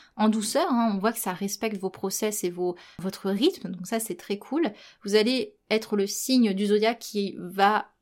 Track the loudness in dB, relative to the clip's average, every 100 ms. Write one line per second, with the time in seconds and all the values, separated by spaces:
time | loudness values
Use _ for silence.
0 | -12 0 2 2 0 0 2 2 2 2
1 | 0 -2 -4 -4 -4 -4 -4 -4 -6 -6
2 | -6 -2 -4 -2 -4 -2 -4 -4 -10 -10
3 | -8 -6 -4 0 0 -2 -6 -10 -6 -6
4 | -6 -8 -6 -8 -4 -2 -2 -4 -16 _
5 | 2 4 4 2 -2 -8 -2 -2 0 -2
6 | -2 -4 2 4 4 4 2 4 2 0
7 | -4 -4 -4 -6 -8 2 4 4 -2 _